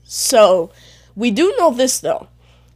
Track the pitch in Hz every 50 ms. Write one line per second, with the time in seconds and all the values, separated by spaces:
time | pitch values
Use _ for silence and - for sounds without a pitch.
0 | _ - - - - - 262 226 214 185 185 180 165 - _ _ - - - _
1 | _ _ - 196 226 247 196 226 330 392 554 508 349 320 240 240 262 247 - -
2 | - 151 - - - _ _ _ _ _ _ _ _ _ _